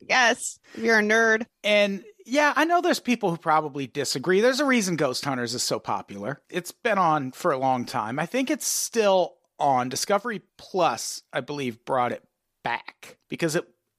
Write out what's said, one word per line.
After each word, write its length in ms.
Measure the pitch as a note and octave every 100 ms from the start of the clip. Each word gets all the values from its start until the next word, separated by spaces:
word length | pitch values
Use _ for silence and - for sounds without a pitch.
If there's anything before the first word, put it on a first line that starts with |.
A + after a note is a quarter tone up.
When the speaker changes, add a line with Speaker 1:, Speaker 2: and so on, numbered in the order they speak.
| C3
Speaker 1:
Yes, 540 | B3+ A#3 C4 - - _
if 80 | -
you're 140 | A3+ A3
a 40 |
nerd. 440 | G#3 A3+ A3+ A3 A#3 _
Speaker 2:
And, 400 | G#3 G#3 G3+ G3 - - -
yeah, 260 | C#4 D4
I 120 | B3+ E4
know 140 | F4
there's 180 | E4 C4+
people 300 | - A#3+ F#3+
who 80 | E3
probably 480 | E3 D#3 D3+ C#3+ B2+
disagree. 540 | D3 B2 C#3+ D#3 F#3
There's 180 | A#3+ C4
a 60 | C#4
reason 280 | B3 F#3 D#3+
Ghost 280 | C#3 B2+
Hunters 300 | C#3+ B2+ A#2
is 80 | A#2+
so 160 | - A#2+
popular. 600 | - G2+ - G2+ G#2 D3 _
It's 200 | F3 E3+
been 260 | - A#3+ G3
on 340 | E3+ D3+ C3
for 180 | - F3
a 80 | C3+
long 280 | C3 B2+ A#2
time. 320 | B2 G#2+ C#3
I 80 | E3+
think 240 | B3 C4+
it's 160 | D4+ -
still 680 | - - A3+ G3+ F#3+ E3 - _ -
on. 300 | D3 B2+ B2+
Discovery 540 | C3 - G3+ A#3 G3 - -
Plus, 640 | - F#3+ D#3 A2+ - - -
I 80 | D3+
believe, 440 | C3 D3 B2+ A2+ -
brought 260 | C3+ A#2+
it 100 | A2 - _ _ _
back 540 | A#2+ A#2+ - - - - _
because 280 | B2+ E3 D#3+
it 100 | - _ _